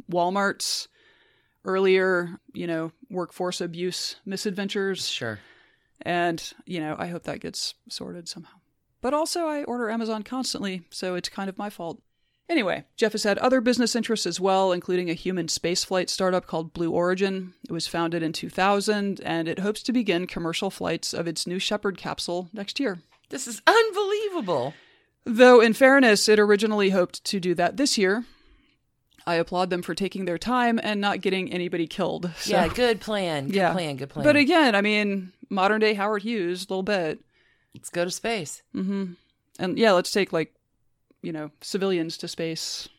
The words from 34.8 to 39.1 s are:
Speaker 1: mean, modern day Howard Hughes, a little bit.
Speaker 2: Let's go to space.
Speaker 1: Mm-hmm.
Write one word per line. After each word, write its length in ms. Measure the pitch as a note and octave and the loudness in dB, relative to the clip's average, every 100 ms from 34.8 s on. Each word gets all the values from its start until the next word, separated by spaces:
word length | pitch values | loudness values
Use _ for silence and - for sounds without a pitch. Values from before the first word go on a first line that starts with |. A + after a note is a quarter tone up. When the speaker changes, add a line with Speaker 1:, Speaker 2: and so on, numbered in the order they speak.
Speaker 1:
mean, 500 | G#3 G#3+ G#3 G3 F#3 - - | 2 2 0 -2 -6 -14 -6
modern 300 | G3 G3 G#3+ | 2 2 4
day 140 | G#3+ | 2
Howard 300 | G#3 G3+ G#3 | 2 0 -2
Hughes, 420 | G#3 A#3 E3+ F3+ F#3+ | -2 -2 -2 -4 -4
a 80 | |
little 100 | F#3+ | -4
bit. 380 | F#3+ G3+ D#3+ - _ _ _ _ _ | 0 0 0 -4 _ _ _ _ _
Speaker 2:
Let's 160 | - - | -20 -8
go 140 | F3 | -4
to 80 | F3+ | -4
space. 500 | - A3 A3+ D3 - _ - | -4 -4 -4 -6 -12 _ -6
Speaker 1:
Mm-hmm. 380 | F#3+ G3 F#3+ | -4 -4 -6